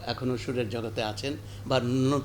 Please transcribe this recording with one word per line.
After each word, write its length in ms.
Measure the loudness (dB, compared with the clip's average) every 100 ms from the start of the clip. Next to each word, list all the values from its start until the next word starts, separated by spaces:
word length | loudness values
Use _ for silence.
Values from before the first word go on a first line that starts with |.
| -6
এখনও 320 | -2 0 0
সুরের 320 | 0 -2 0
জগতে 340 | -2 -4 -2
আছেন 300 | -2 -2 -4 -6 -10 -8 0
বা 120 | 2
ন-, 360 | 4 4 4 4